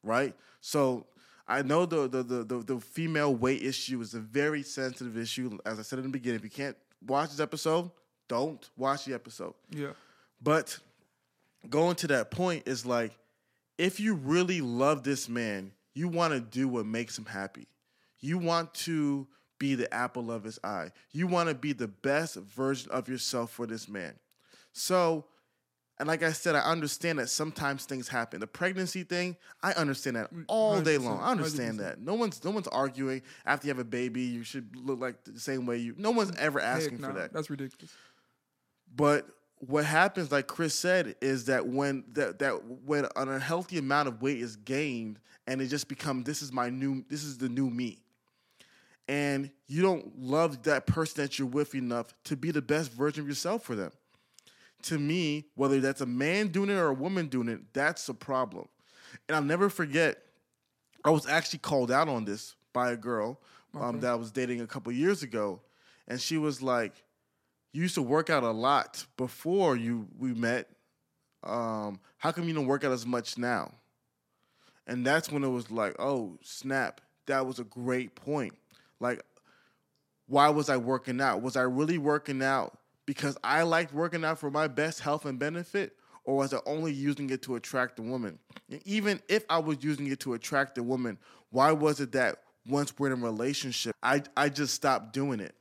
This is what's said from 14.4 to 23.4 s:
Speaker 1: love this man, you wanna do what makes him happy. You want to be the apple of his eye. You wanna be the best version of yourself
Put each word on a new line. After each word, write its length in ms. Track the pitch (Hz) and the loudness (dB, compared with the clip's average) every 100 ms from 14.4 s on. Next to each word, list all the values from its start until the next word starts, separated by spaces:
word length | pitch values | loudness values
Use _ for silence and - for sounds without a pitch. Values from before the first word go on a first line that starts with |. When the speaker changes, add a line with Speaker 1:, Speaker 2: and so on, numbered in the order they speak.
| 180 180 | 4 0
Speaker 1:
love 420 | 127 120 139 147 | 0 4 4 4
this 240 | 127 135 - | 0 -2 -2
man, 440 | 120 113 101 98 _ _ | -2 -2 -2 -6 _ _
you 140 | 139 175 | -4 -2
wanna 320 | 170 165 139 | 2 2 2
do 280 | 113 120 135 | -2 -2 0
what 160 | 120 | 0
makes 320 | 107 117 113 - | -2 -4 -4 -8
him 80 | |
happy. 420 | 107 98 98 - 58 _ _ _ _ _ | -8 -6 -8 -10 -20 _ _ _ _ _
You 180 | 135 180 | -4 0
want 360 | 170 170 165 | 2 0 0
to 520 | - 170 160 147 139 135 _ _ _ | -8 -2 0 2 0 -6 _ _ _
be 140 | 139 | -2
the 160 | 131 120 | 0 0
apple 400 | 117 123 123 117 | -2 -2 -4 -6
of 120 | 117 | -6
his 160 | 107 110 | -8 -8
eye. 280 | 98 98 80 _ _ | -6 -6 -8 _ _
You 140 | 147 180 | -4 2
wanna 260 | 180 170 | 2 2
be 180 | 135 147 | 0 -4
the 140 | 123 113 | -2 -6
best 480 | 95 135 147 165 | -2 0 2 0
version 560 | 95 101 123 135 131 - | -8 -12 -2 0 -2 -2
of 160 | 127 120 | -4 -4
yourself 420 | 127 - 127 | -6 -4 -2